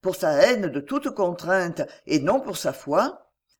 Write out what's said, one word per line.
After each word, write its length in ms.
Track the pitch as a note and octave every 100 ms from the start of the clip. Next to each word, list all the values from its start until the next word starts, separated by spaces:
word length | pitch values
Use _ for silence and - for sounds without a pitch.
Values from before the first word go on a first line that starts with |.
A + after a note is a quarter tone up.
pour 160 | F#3 F#3
sa 160 | E3
haine 360 | D3 A#3+ B3 F#3
de 120 | C#3
toute 300 | C#3 C#4 C#4
contrainte 720 | - F3+ F3 E3 F#3+ F3 E3 D3 - -
et 120 | D3+
non 220 | C#3+ C4
pour 160 | B3 F#3
sa 160 | -
foi, 580 | - - D#3 B3+ - _ _ _